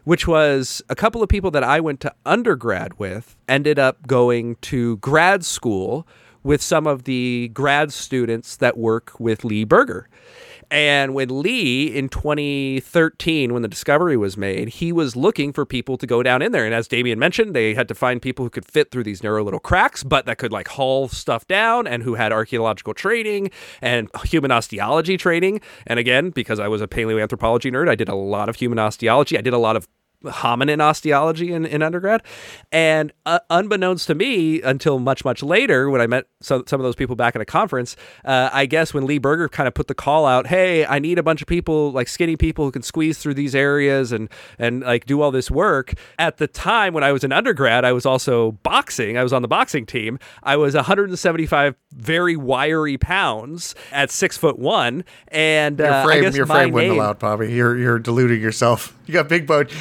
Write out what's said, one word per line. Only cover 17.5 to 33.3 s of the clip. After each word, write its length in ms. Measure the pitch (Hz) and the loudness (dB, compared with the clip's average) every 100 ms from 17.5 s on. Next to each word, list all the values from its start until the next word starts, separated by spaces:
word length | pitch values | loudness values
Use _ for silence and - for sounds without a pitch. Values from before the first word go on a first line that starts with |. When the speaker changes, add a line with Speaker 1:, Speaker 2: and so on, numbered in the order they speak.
| 147 | 0
Speaker 1:
they 200 | 110 110 | 0 0
had 120 | 120 | -2
to 80 | 117 | -2
find 260 | 127 123 | -2 -2
people 240 | 131 123 120 | -6 -6 -8
who 60 | |
could 140 | - - | -8 -4
fit 260 | 151 147 | -2 -2
through 140 | 127 107 | -2 -6
these 180 | 98 | -6
narrow 220 | 107 107 101 | -2 -2 -2
little 160 | 92 | -4
cracks, 420 | - 185 247 - | 0 2 2 0
but 240 | 135 139 - | -2 0 0
that 120 | 226 | -4
could, 120 | 120 | -6
like, 160 | 104 90 | -6 -8
haul 400 | - 131 131 135 | -4 -2 0 -2
stuff 400 | - - 120 - | -6 -4 -4 -2
down 400 | 190 226 240 220 | 0 2 0 -2
and 160 | 120 | -4
who 140 | 117 113 | -4 -2
had 160 | 110 | 0
archaeological 640 | 110 110 120 113 104 - 107 | 0 -2 -2 -2 -2 -6 -6
training 580 | 190 233 214 202 196 - - - | -2 -2 -2 -4 -6 -8 -20 -8
and 280 | 120 120 107 - - | -2 -2 -2 -6 -2
human 260 | 160 139 | 0 2
osteology 640 | 120 - 101 101 151 160 185 | 0 0 -4 -2 0 0 -2
training. 440 | 185 170 190 208 - - - | 0 0 0 -2 -8 -14 -6
And 140 | 117 | -2
again, 300 | 120 127 175 | 2 2 0
because 280 | 156 113 110 | -4 -4 -4
I 80 | 104 | -2
was 160 | 107 | -4
a 60 | 104 | -4
paleoanthropology 800 | 113 113 110 107 113 113 120 135 | -4 -2 0 -2 -2 0 0 0
nerd, 180 | 123 170 | -2 0
I 60 | 113 | 0
did 140 | 107 | -2
a 80 | 98 | -4
lot 320 | 98 101 104 | -4 -4 -4
of 80 | 113 | -4
human 240 | 123 113 | -4 0
osteology. 580 | 110 - 110 123 147 156 | -2 0 2 4 2 0
I 40 | |
did 120 | 117 123 | -2 0
a 40 | |
lot 180 | 113 113 | 2 0
of 100 | - _ _ _ - | -4 _ _ _ -14
hominin 560 | 85 123 120 139 151 | -4 -2 0 0 2
osteology 720 | 151 156 156 143 156 160 175 | 2 2 2 2 2 -2 -4
in, 120 | 170 160 | -4 -4
in 160 | 147 | -2
undergrad. 400 | 156 175 190 220 - - - - _ | -2 -2 0 -2 -2 -20 -20 -20 _
And, 400 | 160 160 156 151 - | 2 4 2 0 -6
uh, 120 | - | -2